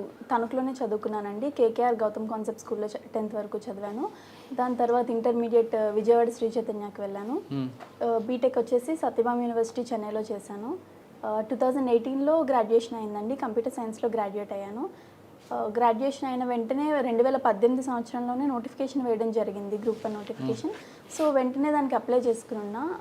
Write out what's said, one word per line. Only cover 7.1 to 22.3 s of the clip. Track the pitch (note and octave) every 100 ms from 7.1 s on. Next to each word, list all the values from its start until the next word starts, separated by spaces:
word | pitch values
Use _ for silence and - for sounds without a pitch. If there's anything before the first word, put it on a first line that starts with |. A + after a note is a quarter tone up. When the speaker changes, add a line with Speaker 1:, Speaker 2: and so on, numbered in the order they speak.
| G3 G#3 D4+ -
Speaker 2:
Hmm. | C#3 B2+ A#2+ - -
Speaker 1:
ఆ, | A#3 A3+
బీటెక్ | A3 B3 B3 B3+
వచ్చేసి | A#3 B3 B3 D#4+
సత్యభామ | C4+ C4 A#3 A#3+
యూనివర్సిటీ | A#3+ A#3 A3+ B3 A#3+
చెన్నైలో | A3+ G#3 G#3+
చేశాను. | G#3+ G#3 - G3+ A3+ F#4 - - - - G#3+
ఆ, | G#3+
టూ | A3 A#3+
థౌజండ్ | B3+ C4+ B3+
ఎయిటీన్లో | A#3 A#3+ C4+ C#4 D#4+
గ్రాడ్యుయేషన్ | C#4 C4 G#3+ A#3 A#3 A#3
అయిందండి, | G#3+ G#3 G#3+ C#4
కంప్యూటర్ | C4 A3 B3
సైన్స్లో | C4 A3+ A3 A#3+
గ్రాడ్యుయేట్ | A3 G3+ G3+ G3+
అయ్యాను. | G3 G3 G#3+ F4 - - - - - -
ఆ, | A#3+ A3+ G#3+
గ్రాడ్యుయేషన్ | A#3+ A3+ C4+ C4+ C4+
అయిన | B3+
వెంటనే | B3 A#3+ A3+ C4 D4+ D4+
రెండు | B3+ A#3
వేల | B3+ C4
పద్దెనిమిది | B3+ G3+ A#3 B3+ C4
సంవత్సరంలోనే | A#3+ A#3+ B3 A#3+ B3 C#4+
నోటిఫికేషన్ | A#3+ B3 - C4+ C#4+
వేయడం | B3 A3 A3+
జరిగింది, | A3 G#3 G3+ G3+ G#3
గ్రూప్ | A3+ A3 A3+
వన్ |
నోటిఫికేషన్. | G#3+ G3+ A3+ B3+ A3+ D#4+
Speaker 2:
Hmm. | G#4+ - - - -
Speaker 1:
So | D4+
వెంటనే | C4+ B3+ C4+ D4
దానికి | D4+ C4+
అప్లై | B3 A#3 B3
చేసుకుని | A#3+